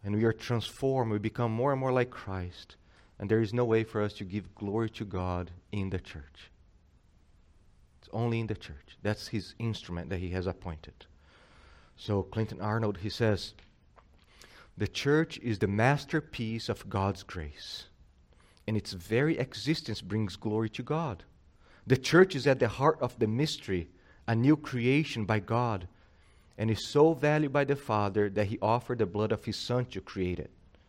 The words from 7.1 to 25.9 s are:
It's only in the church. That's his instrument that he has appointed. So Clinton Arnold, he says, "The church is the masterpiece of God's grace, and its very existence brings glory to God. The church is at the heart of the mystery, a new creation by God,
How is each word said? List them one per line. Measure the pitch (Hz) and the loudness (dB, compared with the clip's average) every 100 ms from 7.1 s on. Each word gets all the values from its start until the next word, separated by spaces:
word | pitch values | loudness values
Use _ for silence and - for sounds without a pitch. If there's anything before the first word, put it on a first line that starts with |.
| _ _ - - - - - - _ | _ _ -20 -20 -20 -20 -20 -20 _
It's | - | -8
only | 110 117 113 | -2 0 0
in | 110 | -2
the | |
church. | 104 - 71 - - | -6 -10 -16 -18 -6
That's | 104 107 - | -4 -4 -4
his | 110 - - | -6 -6 -6
instrument | 117 104 - 85 82 | -4 -4 -6 -6 -4
that | 92 | -4
he | 90 | -4
has | 92 90 | -2 -4
appointed. | 87 90 78 - - - - - - - - - - - - | -4 -8 -10 -14 -20 -20 -20 -20 -20 -20 -20 -20 -20 -20 -12
So | - 101 | -2 -2
Clinton | 92 110 110 - | -2 -2 -4 -4
Arnold, | 104 113 107 92 | -2 0 0 -2
he | 101 | -4
says, | - 113 98 - - - _ _ - - - _ - - - - - | 0 2 2 -2 -14 -20 _ _ -20 -20 -20 _ -20 -20 -20 -14 -6
"The | 101 | -4
church | - 139 151 160 - | -2 2 2 2 -4
is | 120 101 | -4 0
the | 101 | 0
masterpiece | 104 123 147 - 160 151 - 110 113 - | 4 4 2 0 -4 -4 -6 -4 -4 -4
of | 104 101 | -6 -4
God's | 98 98 95 | 0 0 -2
grace, | - 90 73 - - - - - - _ _ - - _ - | -8 -10 -10 -12 -14 -14 -16 -20 -20 _ _ -20 -20 _ -4
and | 107 | -4
its | - | -4
very | 92 85 113 151 - | -10 -2 0 2 0
existence | 131 - 123 - - 107 | -4 -4 -2 -2 -4 -8
brings | 92 107 104 - | -4 -2 -2 -4
glory | 107 107 113 | -2 0 -2
to | - | -4
God. | 120 156 156 98 - - - - - - | -4 -4 -4 -8 -14 -20 -20 -20 -20 -8
The | - 127 | 2 2
church | - 165 190 143 | 6 8 8 6
is | 131 | 2
at | 131 | 4
the | 117 | 2
heart | 120 147 - | 4 2 2
of | 123 - | 0 0
the | 110 | 0
mystery, | 113 151 - - 92 80 - - - - | 2 0 -2 -4 -4 -4 -12 -20 -8 -2
a | 113 | 4
new | 127 151 | 6 4
creation | 147 127 120 143 156 117 | 2 0 2 2 2 -2
by | 101 107 | 0 0
God, | 95 113 120 98 92 | 0 0 0 -2 -6